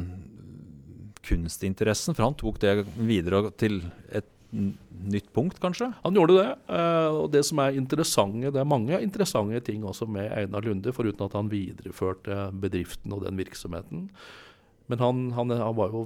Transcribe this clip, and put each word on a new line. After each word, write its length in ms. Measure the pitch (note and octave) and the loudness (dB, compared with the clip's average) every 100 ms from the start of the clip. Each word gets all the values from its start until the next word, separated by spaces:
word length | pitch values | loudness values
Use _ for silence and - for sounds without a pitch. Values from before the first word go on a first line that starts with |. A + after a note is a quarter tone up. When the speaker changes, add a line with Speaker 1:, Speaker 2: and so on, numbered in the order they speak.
| F2+ F#2 - - F#2 F#2+ G2 C#2+ C#2 F2+ G2+ - - | -2 -8 -14 -18 -18 -18 -18 -20 -20 -18 -18 -16 -2
Speaker 1:
kunstinteressen, 920 | F2+ E2 - G2 F#2+ G#2+ G#2 - D#3 | 0 0 -4 -4 0 2 2 0 2
for 120 | A2+ | 2
han 100 | D3 | 2
tok 180 | A2 G#2+ | -4 0
det 100 | G#2 G#2 G2+ F2+ | 2 2 0 -2
videre 540 | A2+ G#2 E2+ F#2+ G#2 - | 2 4 4 2 2 0
til 220 | A2 G2 F2 - - | 0 0 -4 -10 -8
et 160 | G#2 - _ - A2 | -6 -6 _ -10 -4
n-, 180 | G2 - - F#2 G2 | -2 -4 -12 -10 -2
nytt 160 | G2+ - - | -2 0 0
punkt, 260 | E3 - | -2 -2
kanskje? 300 | F3+ F3 B3 A3 | -4 -2 -4 -4
Speaker 2:
Han 160 | F#3+ G3 | 2 6
gjorde 220 | E3 F#3 | 8 8
det, 100 | A3 C4+ - | 6 -2 -4
eh, 400 | F3 E3+ E3 D#3+ | 0 2 4 2
og 160 | D#3 D#3 D3 | 2 4 4
det 80 | C#3+ | 4
som 160 | D#3 | 2
er 160 | C#3 C#3 | 2 2
interessante, 720 | C3 D3+ E3 - G2 A2 C3+ C3+ | 0 0 2 4 2 0 -2 0
det 80 | |
er 100 | C#3+ | 2
mange 240 | C#3 A2 F3+ | 2 2 0
interessante 580 | A3 G3+ F#3+ A#2 G#2 A#2 - | 0 0 0 0 0 -2 -4
ting 160 | G#2+ G2+ | -4 -6
også 240 | F#2 A2+ | -6 -4
med 240 | G2+ G#2+ | -4 -4
Einar 320 | A2 G2 G2+ A2+ | -2 -2 -2 -2
Lunde, 300 | G2 A2 B2+ | -2 -2 -2
foruten 340 | A2 G2 G2 | -2 -2 -4
at 80 | G#2 | -2
han 160 | G#2 | -2
videreførte 960 | G#2 F#2+ - F#2+ - F#2 F#2 - G2 G2 G2 | -2 -4 -8 -14 -4 -4 -2 -6 -6 -4 -4
bedriften 560 | F#2+ F#2 F2 - - | -2 -2 -4 -6 -8
og 140 | G2+ F#2+ | -6 -4
den 100 | F#2+ | -4
virksomheten. 680 | F#2 - F2+ E2+ - E3 F#3+ - - - - - _ _ - | -4 -8 -10 -10 -8 -10 -10 -14 -20 -20 -20 -20 _ _ -6
Men 120 | A#2+ | 0
han, 320 | B2 B2+ B2+ A#2+ | 2 2 -2 -2
han, 160 | A#2+ | 0
han 240 | A#2+ A2+ A2 | 0 0 0
var 160 | G2 | 0
jo 140 | A2 | -2